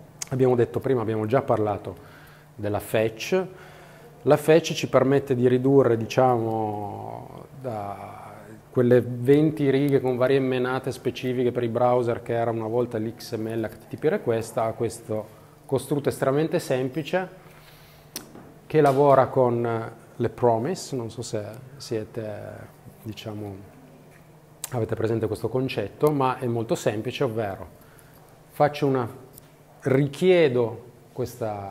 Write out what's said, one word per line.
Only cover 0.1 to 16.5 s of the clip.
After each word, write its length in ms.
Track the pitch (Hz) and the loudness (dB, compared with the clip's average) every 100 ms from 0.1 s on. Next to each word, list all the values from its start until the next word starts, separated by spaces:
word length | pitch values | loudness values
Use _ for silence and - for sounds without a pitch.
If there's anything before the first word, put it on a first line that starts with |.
| - - | -16 -6
Abbiamo 260 | 131 131 123 | 2 4 4
detto 240 | 113 - | 2 0
prima, 220 | 131 127 | -2 -2
abbiamo 240 | 107 110 107 | -2 -2 0
già 160 | 131 | 0
parlato 560 | 120 110 104 98 104 90 - - - - - - | 2 0 0 -2 -8 -14 -16 -20 -20 -20 -20 -8
della 240 | 104 104 | -4 -4
fetch. 640 | - 113 110 110 - 185 185 - - - - - - - | -2 0 0 -2 -4 -2 -2 -10 -20 -20 -20 -20 -20 -4
La 140 | 131 147 | 2 4
fetch 360 | 151 160 165 | 6 6 4
ci 160 | 156 127 | -4 2
permette 460 | 131 131 139 139 123 | 4 4 4 2 2
di 120 | 127 | 4
ridurre, 500 | 127 131 139 123 113 | 4 6 6 6 4
diciamo, 1500 | 110 - 127 120 113 110 107 104 101 104 107 113 - - - 139 | 0 2 4 4 0 -2 -4 -6 -8 -10 -10 -12 -14 -16 -18 -14
da 720 | 131 107 101 98 101 104 - 104 107 110 - | -10 -8 -8 -10 -14 -16 -16 -18 -18 -20 -4
quelle 280 | 131 123 123 | 2 6 6
venti 680 | 113 123 123 143 156 156 139 | 4 0 4 6 6 2 2
righe 320 | 135 143 135 | 2 4 2
con 160 | 127 123 | 2 2
varie 220 | 127 135 | 2 2
menate 520 | 131 127 123 131 135 | 2 0 -2 -4 -6
specifiche 600 | - 127 123 127 123 123 | -6 -6 -4 -4 0 0
per 120 | 123 | 0
i 60 | 120 | -2
browser 540 | 113 123 123 117 117 | 2 2 2 0 -2
che 100 | - | -4
era 180 | 117 117 | -2 -2
una 160 | 113 110 | -2 -2
volta 300 | 120 120 113 | -2 -2 -2
l'X 400 | 113 117 - 110 | -6 -8 -10 -8
M 100 | 110 | -6
L 100 | 113 | -4
H 60 | 107 | -6
T 180 | - - | -8 -14
T 100 | - | -4
P 40 | - | -2
request 520 | 208 160 113 110 - | -2 0 -2 -2 -4
a 160 | 113 | -2
questo 520 | 110 113 - - 107 101 - - - - | -2 -4 -6 -8 -8 -8 -16 -20 -20 -6
costrutto 440 | 131 - 143 139 | -4 -2 -4 -2
estremamente 500 | - 135 139 160 | -2 0 0 0